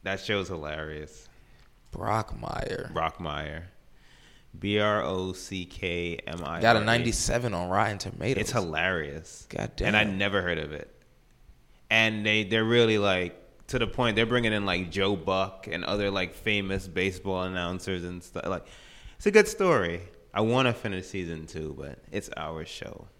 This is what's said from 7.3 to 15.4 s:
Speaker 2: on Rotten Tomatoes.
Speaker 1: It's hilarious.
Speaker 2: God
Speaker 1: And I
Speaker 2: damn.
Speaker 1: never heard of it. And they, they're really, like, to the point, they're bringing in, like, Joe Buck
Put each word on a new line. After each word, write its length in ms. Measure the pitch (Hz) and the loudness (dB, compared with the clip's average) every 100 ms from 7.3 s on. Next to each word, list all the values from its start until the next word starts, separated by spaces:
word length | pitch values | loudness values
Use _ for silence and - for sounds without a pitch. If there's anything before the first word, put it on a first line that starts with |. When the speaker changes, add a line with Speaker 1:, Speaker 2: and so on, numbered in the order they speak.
| 117 120 | 0 0
Speaker 2:
on 160 | 90 90 | -2 0
Rotten 260 | 98 107 101 | 2 2 0
Tomatoes. 460 | 98 - 107 120 | -8 -4 -2 0
Speaker 1:
It's 100 | 107 | 0
hilarious. 960 | 123 90 78 90 90 73 73 82 - - | 0 0 0 0 0 -2 -8 -12 -18 -10
Speaker 2:
God 220 | - - - | -6 -6 -2
Speaker 1:
And 160 | 101 107 | 2 4
I 80 | |
Speaker 2:
damn. 140 | 107 95 | 4 2
Speaker 1:
never 240 | 101 98 | 0 2
heard 160 | 90 82 | 0 -2
of 140 | 78 | -4
it. 220 | 76 73 - _ _ _ _ - - _ - - | -10 -14 -18 _ _ _ _ -20 -20 _ -20 2
And 360 | 110 113 107 107 | 4 4 2 2
they, 180 | 107 | 2
they're 180 | 98 110 | 4 2
really, 360 | 113 120 117 107 | 6 6 6 6
like, 360 | 101 92 90 - - - - | 4 4 0 -6 -20 -20 -6
to 100 | 127 | -2
the 80 | 117 | -2
point, 280 | - 120 107 | 2 2 2
they're 100 | 113 | 2
bringing 260 | 123 117 | 2 2
in, 140 | 107 101 | 2 0
like, 240 | 90 90 | 0 0
Joe 260 | 82 98 101 | 0 2 2
Buck 520 | 80 95 | 2 2